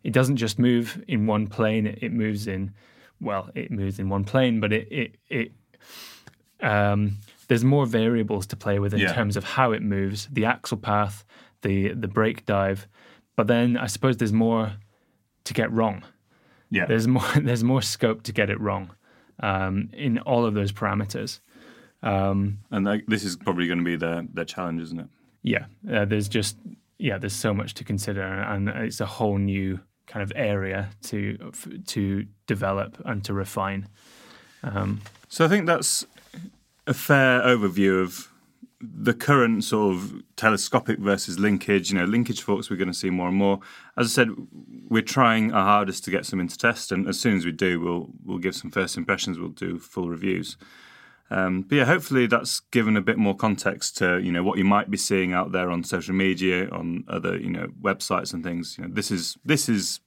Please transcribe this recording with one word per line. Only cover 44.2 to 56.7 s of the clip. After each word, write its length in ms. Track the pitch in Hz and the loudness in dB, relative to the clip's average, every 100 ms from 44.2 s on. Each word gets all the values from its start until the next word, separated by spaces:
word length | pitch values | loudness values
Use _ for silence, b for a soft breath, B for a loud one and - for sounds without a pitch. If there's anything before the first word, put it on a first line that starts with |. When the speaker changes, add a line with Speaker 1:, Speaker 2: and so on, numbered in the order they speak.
| 117 - - - - - - | 2 -2 -14 -20 -20 -20 0
Speaker 2:
we're 140 | 113 | 0
trying 500 | 107 139 120 113 110 | 2 4 6 6 4
our 120 | 104 | 4
hardest 400 | 98 104 98 90 | 4 4 2 -4
to 80 | - | -2
get 120 | 92 - | -2 -2
some 120 | 95 | -4
into 180 | 87 - | -4 0
test, 360 | 117 113 - | 0 0 -4
and 160 | 92 98 | -2 -2
as 100 | 92 | 0
soon 180 | 120 95 | 2 2
as 80 | |
we 60 | 85 | 0
do, 300 | 78 95 87 | 0 0 2
we'll, 280 | 87 87 - - | -2 -4 -6 -14
we'll 140 | - 92 | -8 -4
give 160 | 92 | -4
some 160 | 90 - | -4 -4
first 260 | 98 92 - | -2 -2 -4
impressions. 400 | 82 98 - 85 | -4 -2 -2 -6
We'll 100 | 85 | -8
do 320 | - 92 85 | -8 -6 -6
full 280 | - - 87 | -8 -6 -6
reviews. 480 | 85 98 92 87 - B B B B B B _ | -4 -2 -2 -6 -14 B B B B B B _
Um, 300 | 98 92 92 | -2 0 0
but 160 | 95 143 | 0 2
yeah, 80 | |
hopefully 420 | 123 175 - 131 117 | 4 4 4 2 4
that's 340 | 120 - - _ | 2 2 -6 _
given 260 | 123 110 107 | 2 4 2
a 60 | |
bit 160 | 95 113 | 2 2
more 180 | 104 95 | 2 2
context 640 | 110 95 98 101 - - | 0 0 -2 -2 -8 0
to, 200 | 92 90 | 2 2
you 140 | 95 | 0
know, 100 | 87 | 0
what 140 | 92 101 | 0 2
you 80 | |
might 260 | 95 101 98 | 4 4 2
be 60 | 98 | -4
seeing 380 | - 98 92 | 0 0 2
out 180 | 90 92 | 0 0
there 180 | 92 90 | -2 0
on 140 | 87 | -2
social 300 | 82 90 82 | -2 -4 0
media, 560 | 95 95 85 92 90 95 | 2 2 2 2 2 -2